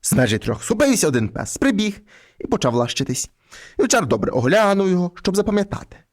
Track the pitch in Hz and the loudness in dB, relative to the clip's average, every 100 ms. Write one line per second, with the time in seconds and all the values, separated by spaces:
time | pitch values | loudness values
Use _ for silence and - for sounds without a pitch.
0 | - 208 123 107 - - - 226 277 233 | 0 2 2 0 -2 -6 -4 2 2 4
1 | 160 123 107 - - - 269 208 214 202 | 2 2 -2 -6 -8 -2 0 0 -2 -4
2 | _ - _ _ - 143 135 120 120 - | _ -20 _ _ -4 -2 0 0 -2 -2
3 | 139 127 - _ _ - - - 277 254 | -4 -6 -8 _ _ -20 -16 -2 2 2
4 | 147 113 - - 123 196 208 196 190 180 | 2 -2 0 0 2 4 4 2 2 0
5 | 175 - - 190 208 202 196 - - - | -2 -2 -2 0 2 0 -2 -6 -14 -20
6 | _ | _